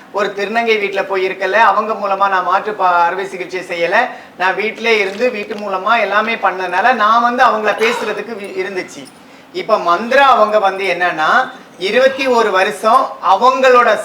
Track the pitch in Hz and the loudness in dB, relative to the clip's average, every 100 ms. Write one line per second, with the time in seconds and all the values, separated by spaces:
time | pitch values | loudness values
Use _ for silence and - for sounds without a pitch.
0 | - 196 202 196 202 226 233 214 196 190 | -10 -4 -4 -4 -4 -2 0 0 -2 -4
1 | 190 190 185 185 190 202 220 196 214 208 | -4 -2 -4 -4 -2 2 2 2 -2 -4
2 | 202 196 202 190 180 190 208 196 185 175 | -4 0 0 0 0 -2 -2 -2 0 2
3 | 170 185 190 190 180 185 175 170 170 208 | 0 -2 -8 -10 -10 -10 -8 -4 0 0
4 | 247 - - - 185 185 214 214 226 220 | 0 -6 -18 -4 -2 -2 -4 -4 0 0
5 | 196 202 247 214 202 214 208 190 190 233 | 0 -2 -2 -2 -8 -10 -6 -4 0 0
6 | 196 208 220 226 196 185 180 180 233 233 | 2 0 0 -2 -2 -2 -4 0 2 2
7 | 208 233 240 247 247 214 214 202 226 240 | 2 2 2 2 2 2 -2 0 -2 -2
8 | 220 208 208 220 196 190 190 185 170 147 | -6 -8 -10 -12 -10 -8 -6 -8 -10 -16
9 | 131 - - - - 175 180 208 175 175 | -20 -20 -20 -20 -12 -10 -2 0 2 0
10 | 226 262 277 233 208 214 196 190 196 175 | 2 4 6 6 4 4 2 0 -4 -2
11 | 180 160 160 220 254 - - - 185 226 | -2 0 2 2 0 -8 -20 -8 -2 2
12 | 262 269 269 233 214 190 208 208 220 254 | 2 2 0 2 2 2 0 0 2 2
13 | - - 175 196 240 269 254 247 233 208 | 2 -4 0 4 4 4 6 6 4 0